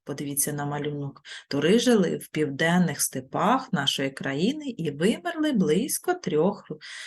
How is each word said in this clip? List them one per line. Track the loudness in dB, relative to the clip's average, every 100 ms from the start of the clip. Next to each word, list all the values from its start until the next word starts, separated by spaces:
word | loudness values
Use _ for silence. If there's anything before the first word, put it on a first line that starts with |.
Подивіться | -10 -8 -4 -2 -2
на | -2 -4
малюнок. | -4 -4 -6 -8 -10 -16 -18 -6
Тури | 0 4 6
жили | 6 4 4 -2
в | -4
південних | -2 -2 2 2 4 4 2
степах | -4 -4 -6 0 2 2 0
нашої | -2 0 -2 -2
країни | -4 -4 0 0 0 -6
і | -6 -6
вимерли | 0 0 0 -4 -2 0
близько | 2 2 2 0 -2 -2
трьох, | -4 0 2 2 0 -8 -14 -14 -16